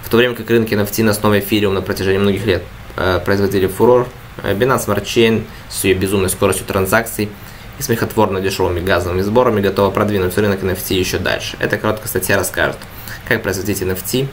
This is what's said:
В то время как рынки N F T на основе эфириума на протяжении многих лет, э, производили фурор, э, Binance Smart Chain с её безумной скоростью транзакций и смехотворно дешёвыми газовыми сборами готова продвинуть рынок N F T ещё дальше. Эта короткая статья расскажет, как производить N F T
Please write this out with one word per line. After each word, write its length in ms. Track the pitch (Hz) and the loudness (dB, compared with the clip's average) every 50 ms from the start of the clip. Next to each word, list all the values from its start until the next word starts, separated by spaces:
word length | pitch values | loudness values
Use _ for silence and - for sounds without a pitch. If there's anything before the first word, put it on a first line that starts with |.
| - | -4
В 60 | - | 2
то 80 | - 113 | 2 4
время 180 | 123 123 120 | 4 2 0
как 140 | 113 113 - | -4 -2 2
рынки 240 | 117 117 110 107 104 | 2 2 4 2 2
N 80 | 104 | 0
F 100 | 101 101 | 0 0
T 100 | - - | 0 0
на 100 | 113 110 | 2 2
основе 280 | 101 101 - 107 104 101 | 2 4 4 4 4 4
эфириума 360 | 98 - 110 104 101 101 101 | 2 2 0 2 2 2 2
на 60 | 95 | 0
протяжении 380 | 95 95 98 - 95 95 95 95 | -2 -4 -4 -2 0 2 2 4
многих 260 | 101 101 98 95 107 | 4 2 2 2 2
лет, 180 | 110 90 85 - - - - - - - - | 0 0 0 0 -8 -14 -16 -16 -12 -6 -2
э, 220 | 82 92 90 87 87 | 0 0 0 0 0
производили 440 | - 101 98 101 95 104 98 92 92 | 0 0 2 2 2 2 2 0 0
фурор, 400 | - - 113 117 123 123 123 127 - - - - - - | 2 4 4 6 6 4 4 0 -6 -16 -18 -16 -16 -8
э, 120 | - - 104 | -4 -2 0
Binance 320 | 98 123 131 131 117 - - | 0 2 2 2 0 0 -2
Smart 160 | 104 101 101 | -2 -2 -2
Chain 400 | - - 120 117 113 113 107 107 - - - - - | -2 2 4 4 4 4 2 -2 -6 -14 -18 -16 -12
с 140 | - - - | -10 -2 2
её 120 | 101 92 | 2 2
безумной 340 | 90 98 95 101 98 95 92 | 2 2 0 2 0 0 0
скоростью 360 | - - 101 98 92 - - | 0 0 0 0 0 0 -4
транзакций 640 | - - 98 95 95 110 113 113 - - - 104 104 - - - - - - - - - - | -2 0 0 0 2 2 0 0 0 -4 -4 -4 -4 -6 -14 -18 -18 -18 -16 -16 -16 -12 -10
и 40 | - | -2
смехотворно 560 | - 117 113 110 104 - 110 107 98 98 95 | -2 0 0 0 -2 2 2 2 2 2 -2
дешёвыми 400 | 95 95 95 - 92 87 87 87 | -2 -2 0 0 0 0 0 -2
газовыми 420 | 87 92 95 87 90 90 87 92 | 0 0 0 0 0 0 0 0
сборами 400 | 95 101 107 123 127 123 110 104 | 0 2 2 4 4 4 2 2
готова 300 | 98 98 95 - 101 98 | 2 2 2 2 2 2
продвинуть 440 | 95 98 107 101 104 101 92 92 - - | 2 2 0 2 2 0 0 0 0 0
рынок 260 | 107 104 98 95 - | 0 0 0 0 0
N 80 | 95 | -2
F 100 | 90 - | -2 -2
T 140 | - - 98 | -2 -2 0
ещё 240 | 90 92 - - 90 | 0 0 0 -2 -2
дальше. 360 | 92 64 58 - - - - - | -2 -2 -2 -4 -4 -8 -6 -4
Эта 180 | - - - - | -2 -2 -2 0
короткая 300 | - 107 - - - - | 0 -2 -2 -2 -6 -4
статья 280 | - 92 - - 101 | -4 -4 0 0 0
расскажет, 420 | 98 92 - - - 82 71 69 - - - - - - - - - - - | 0 0 -2 -2 0 -2 -2 -2 -6 -14 -16 -16 -16 -14 -14 -14 -12 -2 -2
как 160 | 123 107 - | -2 0 0
производить 380 | 104 92 98 90 104 98 - 92 | -2 -4 -2 -2 -2 -2 -2 -2
N 80 | 92 | -4
F 100 | 92 - | -4 -4
T 260 | - - - 127 135 139 | -6 -4 -2 -2 -2 -2